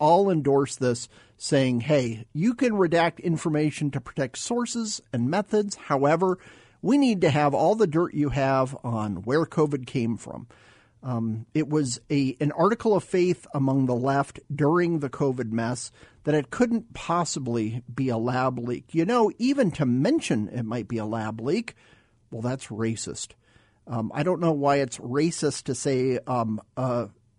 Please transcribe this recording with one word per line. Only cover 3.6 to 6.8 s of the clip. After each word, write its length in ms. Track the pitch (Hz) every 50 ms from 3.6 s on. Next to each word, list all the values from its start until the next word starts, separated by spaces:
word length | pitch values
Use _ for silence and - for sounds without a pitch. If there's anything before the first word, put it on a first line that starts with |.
| 156 151 - - 151 143
to 100 | 143 135
protect 380 | - - - 160 135 123 - -
sources 640 | - - 240 240 233 240 - 233 220 214 - - _ -
and 180 | - 117 120 135
methods. 460 | 170 208 208 - 214 214 208 202 -
However, 640 | - - - 143 135 139 143 165 170 190 185 180 - - - - - - _ _ -